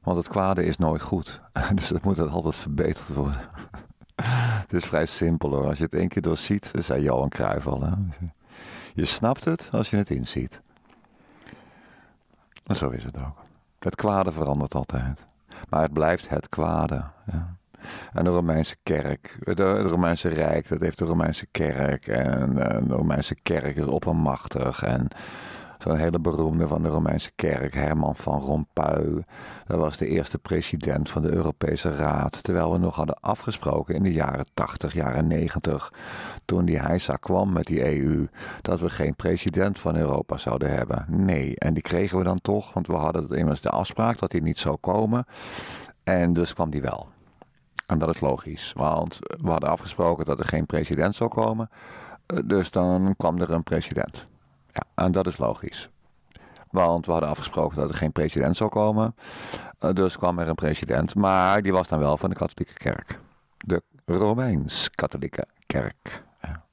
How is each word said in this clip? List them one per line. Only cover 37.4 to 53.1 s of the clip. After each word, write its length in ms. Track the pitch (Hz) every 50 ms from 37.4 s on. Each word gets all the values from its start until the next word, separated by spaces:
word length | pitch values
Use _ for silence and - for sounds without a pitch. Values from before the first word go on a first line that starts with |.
| 98 98 92
met 140 | 82 80
die 180 | - 85 80 -
E 120 | 78 73
U, 320 | 73 69 76 78 73 73 - - - - - - -
dat 200 | - - 90 87
we 100 | 85 85
geen 240 | - - 76 73 71
president 640 | _ - 87 87 87 - - 80 92 92 101 101 -
van 180 | - 85 80
Europa 400 | 80 78 71 67 - - _ -
zouden 340 | - - - - - - 73
hebben. 340 | 71 65 62 - - - - -
Nee, 480 | 80 87 98 95 90 73 67 69 -
en 180 | - - 78 82
die 80 | 76 -
kregen 360 | - 90 85 101 98 95 95
we 60 | 92
dan 160 | 90 92 90
toch, 320 | _ - 101 104 - - -
want 140 | 90 85
we 60 | - 85
hadden 380 | 82 76 78 85 85 78 -
immers 300 | - 64 85 76 73 71
de 100 | - -
afspraak 480 | - - 95 - - - 113 113 120 -
dat 120 | - 87
die 120 | - - 78
niet 160 | 80 80 -
zou 180 | - - 73
komen. 500 | 80 - 92 92 104 110 107 113 123 127 _ - - - - - - - - - - - - - _ _
En 280 | - 92 90 87 85 87
dus 220 | 82 87 - -
kwam 160 | - 85 78
die 120 | 73 73 65
wel. 260 | 64 - - - - - - _ _ _ _ - _ _ _ _ _ _ - -
En 120 | _ - 78
dat 160 | 80 80 82
is 60 | -
logisch, 520 | 85 69 67 64 - 78 78 - - - -
want 420 | - - 76 80 80 82 82 - - - - - -
we 100 | 160 90
hadden 200 | 82 80 71 73
afgesproken 540 | 82 - - - - - 87 85 85 - -
dat 140 | 76 71 -
er 60 | -
geen 220 | - - 80 80
president 480 | - - 78 78 - - 69 80 95 104
zou 160 | - 117 117
komen. 400 | - - 113 110 110 110 113 110 _ - - - - - - - - - _
Eh, 120 | _ 180 - -
dus 260 | - 101 98 90 -
dan 440 | - 92 90 90 90 92 95 98